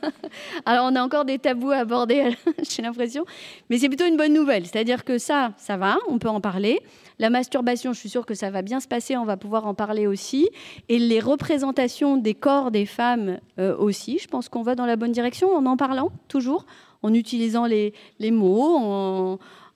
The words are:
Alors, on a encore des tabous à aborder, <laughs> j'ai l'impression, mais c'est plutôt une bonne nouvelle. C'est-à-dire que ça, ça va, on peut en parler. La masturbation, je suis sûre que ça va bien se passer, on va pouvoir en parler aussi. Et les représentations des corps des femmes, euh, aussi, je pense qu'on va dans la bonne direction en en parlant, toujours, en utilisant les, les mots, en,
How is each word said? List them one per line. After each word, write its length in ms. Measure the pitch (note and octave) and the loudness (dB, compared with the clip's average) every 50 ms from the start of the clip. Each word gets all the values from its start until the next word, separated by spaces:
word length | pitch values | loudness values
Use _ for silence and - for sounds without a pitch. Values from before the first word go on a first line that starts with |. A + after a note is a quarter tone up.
| - D#4 - - - D#4+ - - - - - E4 - | -8 -8 -8 -8 -14 -16 -14 -16 -14 -12 -12 -6 -2
Alors, 240 | G#3+ A#3 B3 B3+ C4 | 0 2 2 2 2
on 40 | C4 | 2
a 60 | B3+ B3 | 0 0
encore 220 | B3+ C#4+ D4 D4 | 0 0 0 0
des 140 | C4 C4+ C4+ | 0 -2 0
tabous 320 | - D4 B3+ A#3+ A#3+ C4+ | 0 0 0 0 0 0
à 60 | C#4 C4+ | 0 0
aborder, 580 | A#3+ A3 A#3+ B3 B3 A3+ B3 C#4+ C#4 B3 A#3+ - - E4+ | 0 0 0 0 2 2 2 2 2 2 0 0 -2 -4
<laughs> 200 | D#4 - - - | -2 -2 -6 -6
j'ai 120 | - - | -6 -6
l'impression, 440 | A3+ A#3 A#3 A#3+ B3 A#3+ A#3 C#4+ E4+ - - - - - - - _ - | -6 -6 -4 -4 -4 -4 -4 -6 -8 -8 -10 -16 -20 -20 -20 -20 _ -2
mais 80 | A#3 A#3+ | 0 2
c'est 100 | B3 C#4 | 2 2
plutôt 180 | C4 C4+ F4 | 2 2 2
une 120 | F4 E4 D4+ | 2 4 4
bonne 160 | D4+ D#4 D4+ | 4 4 4
nouvelle. 320 | D#4 D4+ C#4 B3+ G3 E3+ | 4 4 4 2 2 0
C'est-à-dire 380 | F3 - G#3+ A3+ A#3 B3 A#3+ - | -2 -4 -2 0 0 -2 -2 -2
que 140 | - B3+ A#3+ | -2 -2 -2
ça, 360 | - - D4+ C#4+ C4 A#3 G#3 - | 0 0 0 0 0 -2 -4 -8
ça 200 | - - G#3 F#3 | -8 -6 -4 -2
va, 200 | F#3+ G3 A3 F4+ A#4+ G#4 | 0 2 2 0 0 -2
on 100 | C#4+ A#3 | -2 -2
peut 100 | - A#3 | 0 -2
en 120 | A3 G#3+ | -2 -2
parler. 380 | F#3 G#3 F3 F#3+ G3+ G#3+ C4+ G4+ - - - - - - _ - | -2 -2 -2 0 0 0 0 0 -2 -8 -16 -20 -20 -20 _ -2
La 100 | A3+ A3+ | 0 2
masturbation, 640 | A#3+ B3 B3+ - - B3+ B3 A#3+ B3 A#3+ - C4 A#3+ | 2 0 0 0 -2 0 0 0 0 -2 -2 -6 -6
je 60 | - | -6
suis 100 | - G#3 | -8 -6
sûre 160 | - E3+ D#3 | -6 -6 -4
que 80 | - A3 | -4 -6
ça 140 | F#3+ A3 F#3+ | -6 -6 -4
va 100 | G3 G3 | -4 -4
bien 180 | F#3 G3 A#3+ C4+ | -4 -4 -6 -6
se 80 | - - | -4 -4
passer, 300 | - A#3+ A#3 - C4+ A#3+ | -4 -4 -4 -2 -4 -2
on 80 | A#3 | -2
va 120 | G#3+ G#3 F#3+ | -2 -4 -4
pouvoir 280 | - G3+ G#3+ A3 G#3+ | -4 -4 -2 -2 -2
en 80 | G#3+ G3 | -2 -4
parler 340 | G3 G#3+ G#3 G#3+ G#3+ G#3 G3+ | -4 -4 -2 -2 0 0 0
aussi. 420 | G3 G3 - - - C4+ D#4 G#4+ - - - - - - - - | 0 -2 -4 -4 0 2 2 2 0 -4 -14 -20 -20 -16 -2 0
Et 120 | A#3 A#3+ | 2 2
les 200 | A#3+ A#3 A3+ A3 | 4 4 2 2
représentations 1000 | G#3+ A#3+ C#4+ C#4+ - - D#4+ C#4+ C#4 C4+ B3+ C#4+ B3+ A#3+ - - D4+ C#4+ C#4 C4+ | 2 2 0 0 2 0 0 0 0 0 0 0 0 0 0 0 2 2 2 2
des 160 | A3 G#3+ G#3+ | 2 0 -2
corps 340 | - - C#4+ C#4 C#4 C4+ B3 | 0 2 2 4 4 2 2
des 140 | A3 G#3 G3+ | 0 0 0
femmes, 540 | G3+ - - A#3+ A#3+ B3 A#3+ G#3 F#3+ F3+ - - _ _ - | -2 -2 -2 0 0 0 0 0 -2 -4 -6 -10 _ _ -2
euh, 160 | F#3 F#3+ E3 - | -2 0 0 2
aussi, 420 | G3+ G#3 G3 - - - B3 E4+ | 0 0 0 -2 -6 -6 -6 -6
je 60 | - - | -4 -4
pense 220 | - B3+ A#3 - | -6 -6 -6 -6
qu'on 120 | - A#3+ | -6 -4
va 140 | A3+ A#3 B3+ | -2 -2 -2
dans 100 | A#3+ B3 | 0 0
la 100 | A#3+ A#3 | 0 0
bonne 160 | A3 A#3 A#3+ | 0 0 0
direction 440 | A#3 A#3+ A#3+ B3 A#3+ - F4+ F#4+ F#4+ | 0 0 -2 -2 0 0 2 2 4
en 100 | D#4 C4+ | 4 4
en 120 | B3+ C4 B3 | 2 2 2
parlant, 340 | C#4 C4 C4+ C4 C#4 F4+ - - - - | 0 0 0 -2 -2 -4 -4 -8 -10 -4
toujours, 380 | - C#4 B3 B3 C#4+ F#4+ - - - - - _ _ _ - | -2 -2 0 0 -2 -2 -4 -8 -16 -20 -20 _ _ _ 0
en 100 | G#3+ A3 | 2 2
utilisant 520 | A#3 A3+ - - A#3 A3+ A3+ G#3+ A#3 A#3+ | 2 2 0 -2 -2 -2 0 0 0 0
les, 280 | A#3 A3+ G#3+ G#3 G#3 G#3 - - - _ - | 2 2 2 2 0 -4 -8 -16 -20 _ -6
les 120 | G#3 A3 | -2 2
mots, 460 | A#3 A3+ G3+ F#3 F#3 A3 C#4 D#4+ F4 D4 | 2 4 4 4 4 4 4 4 4 4
en, 640 | A#3 G#3 G3+ G3 G3 F#3+ F#3+ F#3+ F#3 F#3 F#3+ F#3+ - - - - - - _ | 2 0 0 -2 -2 -2 -2 -2 -2 -2 -4 -6 -10 -16 -20 -20 -20 -18 _